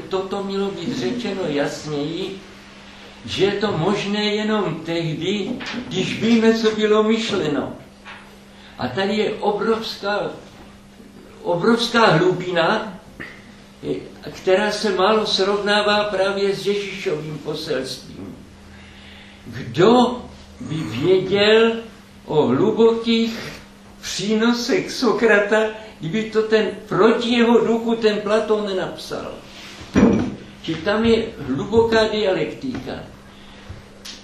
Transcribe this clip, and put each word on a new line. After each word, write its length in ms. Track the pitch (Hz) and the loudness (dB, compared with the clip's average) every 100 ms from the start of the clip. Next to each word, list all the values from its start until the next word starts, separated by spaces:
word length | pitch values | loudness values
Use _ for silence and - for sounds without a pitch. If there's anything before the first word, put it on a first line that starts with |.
| - | -6
toto 340 | 190 190 202 | -4 -4 -6
mělo 280 | 196 196 196 | -4 -4 -4
být 280 | - - 247 | -4 -6 -4
řečeno 440 | - 233 208 190 165 | -4 -4 -4 -4 -2
jasněji, 920 | 143 - - 151 147 151 170 196 190 - - - - - - - - 110 | -2 -2 -4 -6 -4 -4 -4 -8 -10 -16 -20 -20 -20 -20 -20 -20 -16 -8
že 180 | 92 | 0
je 80 | 196 | 0
to 200 | 202 208 | 0 -2
možné 520 | 170 175 202 196 208 | 0 0 0 -2 -2
jenom 500 | 208 208 214 214 175 - | 0 0 0 0 -2 -4
tehdy, 680 | - 165 156 147 175 208 202 - - 240 254 | -4 -4 -2 -4 -2 -2 -4 -6 -8 -10 -6
když 340 | 185 - 123 | -4 -4 0
víme, 320 | 220 233 220 | 2 4 6
co 220 | 226 220 214 | 4 2 2
bylo 260 | 214 214 | 2 4
myšleno. 720 | 214 226 - 196 156 139 113 - - - - - - - - - - - | 4 2 0 -2 -2 -2 -4 -10 -18 -20 -20 -20 -20 -20 -20 -20 -20 -10
A 100 | 127 | -6
tady 280 | 190 196 214 | -2 -2 0
je 180 | 208 | -2
obrovská, 960 | - 202 208 220 226 - - 202 208 - - - - - - - - - - - - | -2 -2 0 0 -2 -4 -8 -4 -4 -4 -10 -18 -20 -20 -20 -20 -20 -20 -20 -20 -10
obrovská 640 | 151 170 220 233 - 233 214 | -4 0 4 2 2 4 4
hlubina, 880 | 160 180 180 - 170 165 226 - - - - - - - - - - 143 - - - - | 6 4 0 -2 0 2 0 -4 -12 -18 -18 -18 -20 -20 -20 -20 -12 -8 -8 -8 -16 -16
která 400 | - - 185 208 | -6 0 2 2
se 240 | 202 214 | -2 -2
málo 320 | 185 190 220 208 | 2 2 2 2
srovnává 800 | - 190 202 202 208 208 208 | 0 0 0 0 2 2 2
právě 520 | 208 190 196 196 196 - | 0 0 0 0 0 0
s 100 | 190 | -2
Ježíšovým 720 | 202 202 - 190 151 156 147 | -2 -4 -6 -4 -4 -6 -10
poselstvím. 1000 | 147 151 160 131 131 - - - - - - - - - - - - - - - - | -8 -6 -4 -4 -4 -10 -14 -16 -14 -16 -20 -20 -20 -20 -20 -20 -20 -20 -20 -20 -16
Kdo 760 | 117 - 143 202 247 233 - - - - - | -14 -6 4 6 6 4 0 -10 -18 -20 -14
by 160 | 120 156 | -8 -6
věděl 960 | 160 113 165 190 185 202 208 220 226 226 - - - - - | -6 -2 2 2 2 2 6 6 4 0 -8 -18 -20 -16 -2
o 200 | 151 127 | 2 4
hlubokých 920 | 135 202 - 226 226 233 226 226 - - - - - - - | 4 4 6 4 4 2 2 0 -4 -10 -14 -18 -20 -20 -14
přínosech 880 | - - 202 214 233 240 - 190 - | -10 -6 0 2 2 0 0 -2 -2
Sokrata, 720 | - 240 190 226 208 208 220 220 - - - | -2 0 4 4 4 4 2 0 -4 -14 -12
kdyby 300 | 160 208 220 | -6 -4 -2
to 120 | 220 | -2
ten, 240 | 214 220 196 - - | 2 2 0 -4 -4
proti 420 | 165 220 233 233 | 2 4 4 2
jeho 360 | 240 226 226 220 | 4 6 4 4
duchu 280 | 226 233 | 0 0
ten 260 | 226 214 202 | 0 0 0
Platón 460 | 202 220 214 214 208 | 0 0 2 0 -2
nenapsal? 680 | 185 165 - - - - - - - - - - - - - - - - - | -4 -4 -8 -10 -10 -10 -14 -18 -20 -18 -18 -2 6 6 6 0 -8 -14 -12
Či 120 | - | -8
tam 300 | 160 202 214 | -6 -2 2
je 220 | 226 226 - - | 4 2 0 -6
hluboká 720 | 127 135 196 226 226 226 214 | -4 -4 0 2 4 4 2
dialektika. 840 | 214 196 175 - - 135 117 - 85 - - - - - - - - - - - - | 2 0 0 -2 -6 -8 -8 -10 -12 -14 -18 -20 -20 -20 -20 -18 -18 -20 -18 -18 -14